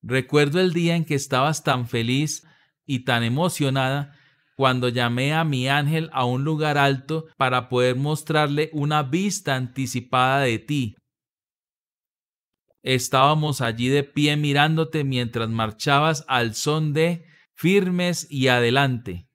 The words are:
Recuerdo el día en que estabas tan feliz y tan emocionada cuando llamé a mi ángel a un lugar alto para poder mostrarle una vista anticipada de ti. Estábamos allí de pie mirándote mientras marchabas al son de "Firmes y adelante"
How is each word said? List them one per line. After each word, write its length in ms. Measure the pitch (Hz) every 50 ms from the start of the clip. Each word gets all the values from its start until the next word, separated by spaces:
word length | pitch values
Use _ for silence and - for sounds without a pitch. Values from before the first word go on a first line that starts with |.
Recuerdo 580 | - 110 123 131 127 - - 147 147 143 139 180
el 140 | 185 185 156
día 240 | 170 170 165 170 170
en 80 | 160
que 100 | - 156
estabas 480 | 139 - - - 127 135 151 156 - -
tan 240 | - 135 127 123 117
feliz 580 | - 117 113 117 127 135 151 151 - - _ _ _ _ _ _ _ _ _
y 200 | - 143 123 -
tan 180 | - 123 117 117
emocionada 920 | 117 123 143 - 180 - - 147 135 131 135 131 131 135 143 143 143 - _ _ _ _ _ _ _ _ -
cuando 320 | 135 131 127 127 123 123
llamé 440 | 117 123 123 120 120 123 131 143 151
a 120 | 160 165
mi 240 | 160 143 127 123 131
ángel 400 | 139 143 143 143 160 160 160 160
a 140 | - 131 127
un 180 | 123 123 127 139
lugar 340 | 156 160 151 156 151 180 151
alto 500 | 139 139 139 131 135 - 156 160 160 - _ _
para 320 | 135 127 127 127 117 -
poder 260 | 127 123 123 127 127
mostrarle 720 | 127 139 147 156 147 - - 160 151 151 143 143 147 151 151 -
una 300 | 151 143 147 151 151 147
vista 520 | 131 139 175 196 208 - - - - 139
anticipada 840 | 131 127 120 - - 135 123 - 127 120 - - 127 127 131 135 139
de 180 | 139 127 113 107
ti. 360 | - - 151 147 127 110 - _ _ _ _ _ _ _ _ _ _ _ _ _ _ _ _ _ _ _ _ _ _ _ _ _ _ _ _ _ _ _ _ _ _ _ _ _ _
Estábamos 800 | 127 131 127 123 - - 131 135 143 156 156 151 151 139 -
allí 260 | 131 117 113 113 120 127
de 160 | 135 143 143
pie 320 | - _ 147 147 147 147
mirándote 720 | 151 147 147 139 143 147 156 160 160 160 160 160 160 143
mientras 420 | 135 135 123 123 120 117 117 113 110
marchabas 800 | 113 113 110 107 107 _ - 147 139 143 147 160 156 147 - -
al 260 | 131 123 120 117 107
son 380 | - - 147 151 156 156 151
de 340 | 143 151 160 170 175 165 - _ _ _ _ _ _
"Firmes 760 | - - 165 190 202 196 185 180 175 180 175 170 - - -
y 180 | 143 139 131 127
adelante" 800 | 123 123 120 117 120 135 139 139 127 117 - - 90 87 - _ _